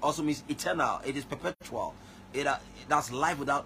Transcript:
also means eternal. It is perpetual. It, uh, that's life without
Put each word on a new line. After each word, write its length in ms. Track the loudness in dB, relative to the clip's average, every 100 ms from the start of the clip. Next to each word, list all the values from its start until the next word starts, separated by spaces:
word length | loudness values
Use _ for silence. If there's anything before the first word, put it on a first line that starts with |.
also 180 | 0 2
means 220 | 2 0 -2
eternal. 500 | -2 0 2 2 2 -2
It 100 | -4
is 80 |
perpetual. 720 | -4 -4 -4 -4 -6 -4 -4 -6 -16 -18 -6
It, 120 | -2 0
uh, 120 | 0 -4 -10 2
that's 200 | 2 2
life 300 | 2 2 2
without 260 | 2 2